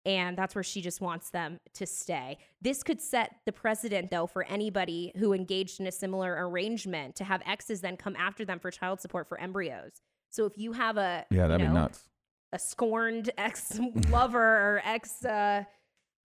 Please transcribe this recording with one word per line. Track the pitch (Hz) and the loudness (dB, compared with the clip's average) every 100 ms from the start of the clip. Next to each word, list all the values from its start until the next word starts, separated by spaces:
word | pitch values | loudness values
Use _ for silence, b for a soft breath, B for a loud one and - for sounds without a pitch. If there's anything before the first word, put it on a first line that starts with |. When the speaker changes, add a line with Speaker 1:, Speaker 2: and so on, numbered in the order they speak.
| 190 | -2
Speaker 1:
And | 190 180 180 | 0 0 -2
that's | 190 202 | -2 -2
where | |
she | 180 202 | -4 -4
just | 175 - | -6 -4
wants | 180 170 - | -4 -6 -6
them | 175 160 170 - - | -6 -6 -8 -16 -10
to | 185 | -8
stay. | - - 160 127 143 b b | -8 -4 -4 -4 -12 b b
This | 208 269 | -2 -2
could | - 220 | -2 -2
set | - 247 220 - - | 0 0 0 -4 -8
the | |
precedent, | - 220 214 233 202 180 | -2 -2 0 0 -2 0
though, | 175 175 | -2 0
for | - - | -2 -2
anybody | 202 214 190 180 170 175 185 | -2 0 0 0 -2 -6 2
who | 208 | 4
engaged | 190 185 190 190 - | 4 2 -2 -2 -4
in | 190 | -6
a | |
similar | 185 190 190 185 165 180 | -4 -4 -2 -2 -2 -2
arrangement | 175 208 226 190 160 135 - | -2 -2 -2 -4 -6 -6 -6
to | 196 | -2
have | 185 180 | -2 -2
exes | 208 - 208 | -6 -4 -6
then | 185 180 | -4 -6
come | 202 196 | -6 -2
after | 185 196 | -4 -4
them | 202 175 | -6 -6
for | 180 | -6
child | - 185 190 | -6 -4 -4
support | 180 180 156 | -6 -6 -6
for | - | -8
embryos. | 185 190 170 110 - - _ _ _ | -6 -4 -4 -6 -12 -20 _ _ _
So | - 214 | 0 0
if | 202 | 0
you | 220 | -6
have | 226 226 214 | -2 0 2
a, | 190 175 - | 0 0 2
Speaker 2:
Yeah, | 92 87 | 4 6
that'd | 85 | 6
Speaker 1:
you | 82 | 6
Speaker 2:
be | |
Speaker 1:
know, | 80 | 4
Speaker 2:
nuts. | 76 - - _ _ _ - | 4 -2 -20 _ _ _ -10
Speaker 1:
a | 135 | -8
scorned | - - 233 226 226 226 220 - | -6 0 0 2 0 -2 -4 -2
ex-lover | 208 - - 214 247 220 - 240 247 240 | -4 -4 -6 -2 -2 2 6 6 6 6
or | 226 220 202 208 | 8 8 6 2
ex, | 196 226 - - 247 | 2 -2 -4 -4 0
uh, | 214 208 202 202 b b b _ _ | 2 4 2 0 b b b _ _